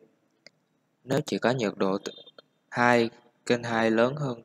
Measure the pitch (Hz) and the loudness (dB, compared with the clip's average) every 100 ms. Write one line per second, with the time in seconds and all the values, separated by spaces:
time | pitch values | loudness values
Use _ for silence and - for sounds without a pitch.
0 | _ _ _ _ - _ _ _ _ _ | _ _ _ _ -20 _ _ _ _ _
1 | 123 156 - 98 110 131 104 - 98 98 | -4 -2 -2 -2 0 0 -2 -2 -2 -2
2 | - - - - _ _ _ - 120 120 | -6 -16 -20 -20 _ _ _ 0 2 4
3 | 113 - _ _ - 123 120 113 113 110 | 2 -4 _ _ -2 -2 0 0 2 2
4 | 123 147 143 117 | 2 0 -6 -8